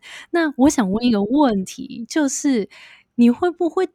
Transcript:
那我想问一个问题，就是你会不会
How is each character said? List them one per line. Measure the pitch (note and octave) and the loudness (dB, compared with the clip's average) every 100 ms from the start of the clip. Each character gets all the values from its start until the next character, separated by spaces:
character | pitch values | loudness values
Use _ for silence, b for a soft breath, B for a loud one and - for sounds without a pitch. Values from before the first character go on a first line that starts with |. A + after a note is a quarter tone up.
| B B B | B B B
那 | E4+ D#4 A#3+ | -2 -2 2
我 | C#4 | 2
想 | - F#3+ | 2 -2
问 | G#3+ | 0
一 | B3 | 0
个 | G#3 | 0
问 | G3+ C#4 C4+ G3+ | 0 2 2 0
题， | F#3 - - - A3+ | -4 -12 -14 -14 -6
就 | D#4+ C#4 | -2 -2
是 | - C#4+ A#3+ F#3 B B B B - | -2 -2 -2 -4 B B B B 2
你 | A#3+ | 4
会 | A#3+ F4+ | 4 -2
不 | E4+ E4+ | -2 -4
会 | F#4 F#4 | -2 -4